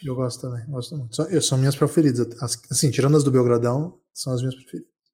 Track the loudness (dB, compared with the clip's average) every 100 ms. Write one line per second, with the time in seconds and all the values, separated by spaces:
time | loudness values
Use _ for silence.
0 | -8 -6 -6 -6 -10 -10 -10 -10 -10 -10
1 | -8 -6 -2 0 0 2 2 2 2 4
2 | 2 2 -2 -4 -8 -8 -6 0 2 4
3 | 4 4 4 4 4 2 2 0 -4 -10
4 | _ -10 -4 -4 -4 -8 -12 -16 -16 _
5 | _